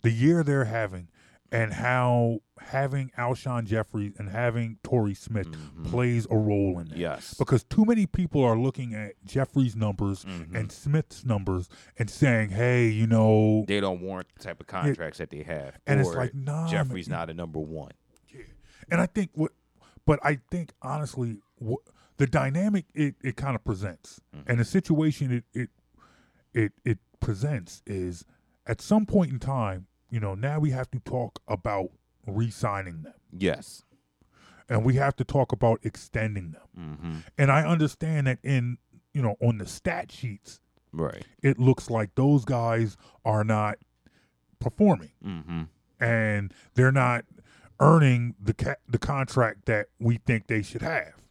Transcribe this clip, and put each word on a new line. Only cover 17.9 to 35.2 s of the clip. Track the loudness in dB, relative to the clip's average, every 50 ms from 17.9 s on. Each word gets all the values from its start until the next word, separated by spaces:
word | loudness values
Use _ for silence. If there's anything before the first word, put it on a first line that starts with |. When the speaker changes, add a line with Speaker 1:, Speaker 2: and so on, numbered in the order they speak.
| -18 _ _ _ _ _ _ _
Speaker 1:
Yeah. | _ -20 -20 -20 -20 -20 _ -20 _ -20 -10 -4
And | 0 0
I | 0
think | 0 _ -4 -4 -4 _
what, | -4 -4 -4 _ _ _ _ _ _ _ _ _ -2 _
but | 2 2 4 2
I | -2 -2 -2 _ _
think | -8 -8 -8 -8 -14 _ -10
honestly, | -8 -6 -6 -6 -8 -6 -6 -6 -6 -6 -8 _ _ _ _
wha-, | -6 -6 -6 -6 _ _ _ _ _ _ _
the | _ 0
dynamic | 2 2 0 0 2 0 0 0 2 0 0 -2 _ _
it, | -2 -2 -2 -2 _ -8
it | -8 -6
kinda | -4 -4 -4 -4 -4
presents | _ -4 -4 -4 -4 -8 -8 -10 _ -20 -20 -20 _ _ -20
Speaker 2:
Mm-hmm. | -20 -4 -2
Speaker 1:
and | 0 0
the | 0
situation | 2 0 -2 2 2 2 2 4 2 0 0 -2 -2 -2
it, | -4 -4 _ _
it, | -8 -8 -8 _ _ _ _ _ _ _ _ _ _ _ _ _ _ _ _ _
it, | -2 -2 -2 _ _ _
it | -4 -4 -4 _ _ _ _
presents | -4 -4 -2 -2 -2 -4 -4 -4 -6 -10 -20 -20 _
is | -8 -6 -6 -4 -6 -8 -10 -14 _ _ _ _ _ _ _ _
at | -6 -6 -6
some | 0 2 2 2 2
point | 4 2 2 2 2 -2
in | -6
time, | -4 -4 -2 -2 -2 -2 -4 -6 -10 _ _ _ _ _
you | -6 -4
know, | -4 -4 -4
now | -4 -4 -4 -2 0
we | 0 0
have | 0 -2 -4 -6 -8
to | -10
talk | -8 -6 -6 -4 -6 -6 _ -16 _ -6
about | -6 -6 -4 -4 -4 -2 -4 -6 _ _ _ _ _ _ _
re-signing | -6 -2 -2 -2 -2 -4 -4 -2 -2 -2 -2 -4 -8 -10 -12 -14
them. | -14 -18 _ _ _ -8
Speaker 2:
Yes. | -2 0 0 0 -2 -6 -18 -20 -20 _ _ _ _ _ _ _ _ _ _ _ _ _ -20 -20 -20 _ _
Speaker 1:
And | -2 0 2
we | 2 2
have | 4 2 0 0
to | -2